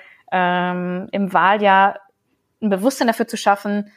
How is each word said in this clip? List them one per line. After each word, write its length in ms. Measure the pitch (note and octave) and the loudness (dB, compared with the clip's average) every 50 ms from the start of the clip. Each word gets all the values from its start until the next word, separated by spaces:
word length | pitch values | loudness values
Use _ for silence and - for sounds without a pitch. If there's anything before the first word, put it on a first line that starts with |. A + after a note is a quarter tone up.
| - - _ _ _ _ | -20 -20 _ _ _ _
ähm, 760 | - F#3 F3+ F3 F3+ F3+ F3+ F3+ F3+ F3+ F3+ F3+ F3+ F3+ G3 - | -2 -2 0 0 0 -2 -2 -4 -4 -6 -6 -6 -6 -8 -8 -6
im 180 | - G3+ G3 F#3 F#3 | -4 -4 -4 0 2
Wahljahr 640 | E3 E3+ F#3+ G#3 G#3+ G#3 G3 F#3+ F#3+ G3 G3+ - - - _ _ _ _ _ _ _ _ _ _ _ | 2 4 4 2 2 4 4 4 6 4 2 0 -4 -14 _ _ _ _ _ _ _ _ _ _ _
ein 80 | A3 G#3 | -2 -2
Bewusstsein 380 | G3 F#3 G#3 C4+ C4 - C#4+ A#3 | -2 0 0 -2 -2 0 -2 -2
dafür 200 | A3+ - A3+ - | 0 -2 -4 -6
zu 80 | - | -6
schaffen 540 | - - G#3 G3+ G3+ - G#3 G#3 G#3 G3+ G#3 _ | -2 0 0 0 0 -2 -4 -4 -4 -6 -8 _